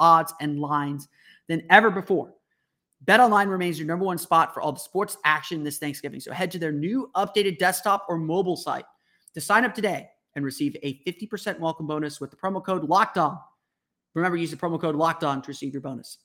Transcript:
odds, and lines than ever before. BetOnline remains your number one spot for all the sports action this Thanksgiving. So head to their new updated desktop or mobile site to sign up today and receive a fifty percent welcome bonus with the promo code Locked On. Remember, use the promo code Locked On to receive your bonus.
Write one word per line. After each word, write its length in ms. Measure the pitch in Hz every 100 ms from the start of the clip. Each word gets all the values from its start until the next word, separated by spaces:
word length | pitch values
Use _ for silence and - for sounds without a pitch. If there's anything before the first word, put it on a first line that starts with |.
odds, 340 | 165 165 160 -
and 180 | 147 147
lines 480 | 147 147 143 143 - _ _ - -
than 160 | 165 165
ever 180 | 196 220
before. 460 | 190 185 175 - - _ _ _ _ _ _
BetOnline 440 | 139 214 240 202 202
remains 300 | 190 175 156
your 80 | 156
number 180 | 170
one 140 | 190 170
spot 340 | - 165 160
for 80 | -
all 120 | 151
the 80 | 139
sports 360 | - 190 208 -
action 380 | 151 151 - 160
this 160 | 147 147
Thanksgiving. 400 | 147 135 143 135
So 140 | -
head 180 | - 185
to 80 | 180
their 140 | 160
new 400 | 147 170 262 -
updated 440 | 180 196 208 196 165
desktop 480 | 180 185 214 196 -
or 100 | 165
mobile 380 | 160 175 185 156
site 300 | 151 131 - _ _ _ _
to 60 | 160
sign 240 | - 214
up 80 | 247
today 360 | - 202 143 - _ _
and 100 | 147
receive 320 | 139 135 143 -
a 120 | 143 131
fifty 240 | 185 175 214
percent 320 | 202 208 170
welcome 260 | 165 160 151
bonus 340 | 151 151 -
with 120 | 135
the 40 | -
promo 280 | 190 190
code 180 | - 185
Locked 360 | 151 185 214 180
On. 200 | 151 - - _ _ _ _ _ _
Remember, 220 | 160 180 175
use 140 | 160
the 60 | 147
promo 240 | 175 165
code 160 | 165 151
Locked 260 | 165 156
On 180 | 151 135
to 60 | 139
receive 260 | 135 139
your 80 | 139
bonus. 380 | 143 - - -